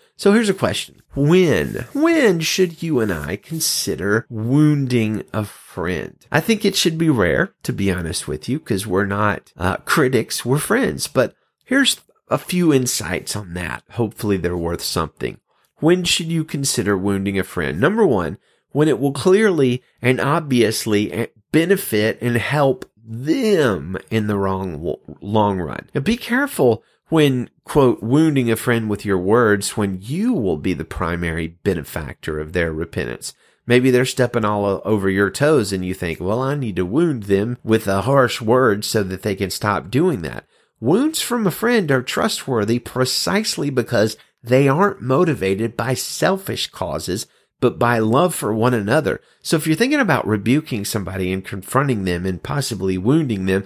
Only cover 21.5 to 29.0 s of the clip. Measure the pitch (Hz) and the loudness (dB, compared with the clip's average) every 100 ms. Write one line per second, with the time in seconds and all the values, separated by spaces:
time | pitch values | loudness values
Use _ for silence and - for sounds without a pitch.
21.5 | 151 170 196 - 107 110 - 120 117 - | 2 2 0 0 0 0 0 -2 -2 0
22.5 | 147 139 127 - _ 113 113 143 269 214 | 2 2 0 -8 _ -14 -6 -2 0 2
23.5 | 180 127 87 80 92 - 110 107 101 98 | 4 2 0 -4 -10 -4 -2 0 0 0
24.5 | 95 95 76 82 - - 73 98 107 104 | -2 -4 -6 -6 -6 -10 -14 -2 2 2
25.5 | 95 76 50 - 139 139 233 - 247 285 | 0 -4 -8 -6 -4 -2 -2 -2 -2 0
26.5 | - 127 110 _ _ - 160 147 127 113 | 2 2 2 _ _ 0 4 4 2 -4
27.5 | _ - 151 127 - 110 143 160 135 120 | _ -2 4 4 4 2 4 4 2 0
28.5 | 110 127 117 110 101 | 0 0 0 0 -4